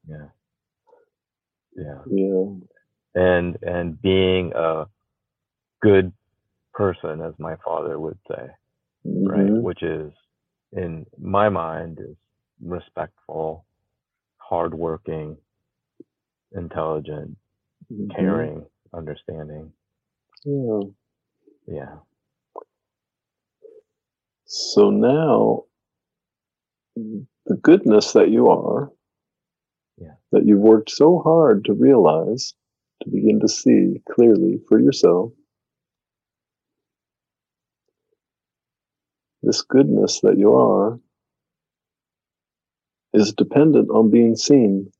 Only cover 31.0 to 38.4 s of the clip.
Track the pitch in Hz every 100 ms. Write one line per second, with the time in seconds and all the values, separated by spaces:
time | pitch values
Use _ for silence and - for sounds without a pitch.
31 | 147 175 160 165 151 104 107 104 127 131
32 | 85 78 82 120 - - _ _ _ _
33 | - - 107 107 110 - 135 113 95 95
34 | - - 120 104 - 101 - 110 135 135
35 | - 90 113 _ _ _ _ _ _ _
36 | _ _ _ _ _ _ _ _ _ _
37 | _ _ _ _ _ _ _ _ _ _
38 | _ _ _ _